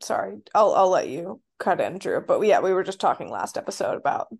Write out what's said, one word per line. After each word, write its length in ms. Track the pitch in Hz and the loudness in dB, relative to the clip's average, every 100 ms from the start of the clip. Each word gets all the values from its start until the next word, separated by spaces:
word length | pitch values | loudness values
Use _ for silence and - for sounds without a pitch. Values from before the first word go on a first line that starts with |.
Sorry, 340 | - - 196 208 - | -6 -4 -4 -8 -2
I'll, 200 | - 208 | 4 4
I'll 160 | - 190 | 6 4
let 180 | 180 - | 4 0
you 320 | 135 175 214 _ - | -6 -10 -12 _ -8
cut 220 | - 170 | -2 0
in, 160 | 104 185 | -2 -4
Drew. 240 | 160 110 | -4 -2
But 220 | - - | 0 2
yeah, 180 | 214 190 | 4 4
we 140 | 175 | 4
were 100 | 185 | 0
just 160 | 180 196 | -2 -2
talking 300 | 185 120 - | 0 0 -4
last 260 | 104 - - | -6 -6 -6
episode 400 | - 196 101 - | -8 -6 -4 -2
about 320 | - - - 226 | -2 -2 -4 -2